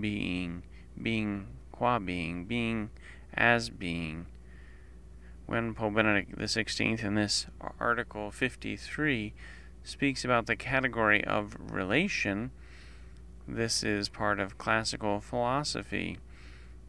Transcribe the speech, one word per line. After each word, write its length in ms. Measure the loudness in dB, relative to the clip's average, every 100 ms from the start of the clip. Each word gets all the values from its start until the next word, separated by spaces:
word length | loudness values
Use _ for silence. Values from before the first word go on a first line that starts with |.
being, 640 | 0 0 0 0 -2 -6 -8 -16 -14 -6
being 460 | -2 0 0 -2 -6 -12 -14
qua 300 | 0 2 2
being, 460 | 2 0 0 -2 -2
being 440 | 0 0 0 -4 -8 -16 -16 -6
as 360 | 4 6 6 4
being. 560 | -4 -2 0 -2 -4 -8 -14 -18 -18 -18 -18 -18 -18 -18 -18 -18 -14 -2
When 260 | 0 0
Pope 220 | 0 0
Benedict 420 | 4 6 6 2 -4
the 120 | 0
Sixteenth, 560 | 0 0 2 2 2
in 100 | 2
this 320 | 2 4 2 0 -6 -10 -2
article 540 | 2 2 0 -4 -6
fifty-three, 1040 | 0 -2 0 -6 -6 -6 0 2 2 0 -6 -14 -14 -16 -16
speaks 380 | -12 0 0 2
about 220 | 4 4
the 120 | 4 0
category 680 | 2 2 2 4 6 6
of 320 | 6 2 0 -6
relation, 920 | -6 -2 4 4 4 2 2 0 -2 -8 -16 -16 -16 -16 -16 -16 -16 -14 -8
this 360 | -2 0 2
is 280 | 2 0 0
part 280 | 0 0 2
of 200 | 0 -2
classical 600 | 2 2 2 0 2 0
philosophy, 1000 | 0 0 2 2 0 -2 -2 -2 -2 -4 -10 -18 -16 -16 -16 -18